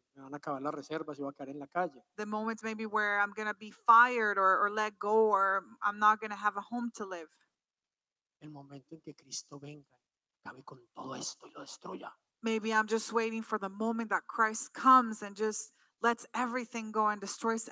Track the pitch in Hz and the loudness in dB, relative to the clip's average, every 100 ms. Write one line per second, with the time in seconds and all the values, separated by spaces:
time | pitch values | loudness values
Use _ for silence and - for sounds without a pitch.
0 | _ 139 135 147 - 135 143 151 135 156 | _ -20 -14 -10 -6 -6 -4 -6 -8 -8
1 | 156 139 139 - 135 143 143 175 180 127 | -8 -8 -8 -8 -12 -12 -6 -4 -4 -6
2 | _ - 208 214 220 226 220 220 220 214 | _ -10 -6 -4 -4 -6 -8 -6 -2 0
3 | 208 202 202 202 214 208 214 - - 226 | 2 2 0 -2 -6 -6 -12 -2 8 8
4 | 247 247 214 196 190 175 202 214 214 208 | 8 4 2 4 4 6 2 0 -4 -4
5 | 208 220 220 196 196 190 190 226 208 208 | 2 4 6 6 4 2 -4 -4 -4 4
6 | 214 214 220 202 208 202 202 240 240 - | 4 4 -2 -2 -2 -2 -6 -6 -6 -6
7 | 196 175 156 _ _ _ _ _ _ _ | -8 -8 -12 _ _ _ _ _ _ _
8 | _ _ _ _ 151 147 139 139 _ 160 | _ _ _ _ -18 -16 -18 -20 _ -18
9 | - 143 139 143 - 143 143 147 143 _ | -16 -18 -10 -10 -10 -16 -16 -18 _ _
10 | _ _ _ _ 131 131 - 131 120 - | _ _ _ _ -18 -16 -18 -20 _ -14
11 | 135 131 - - - - - - 180 185 | -12 -8 -10 -10 -18 -16 -14 -14 -12 -12
12 | - - _ _ 226 220 214 220 220 220 | -14 -18 _ _ -2 -2 2 0 2 0
13 | - 226 226 226 220 214 196 196 220 226 | 0 0 -2 -4 -4 -4 -4 -4 -2 -2
14 | 220 190 - - 220 220 - - 254 254 | -2 -2 -2 0 0 0 -6 2 8 8
15 | 226 214 202 196 220 214 - _ _ _ | 6 -4 -10 -2 -2 -2 -6 _ _ _
16 | 233 233 - 233 247 247 233 233 220 214 | 0 0 -4 -4 -2 -4 -6 -8 -4 0
17 | 214 208 196 - 226 226 - | 2 0 -6 -2 -2 -2 0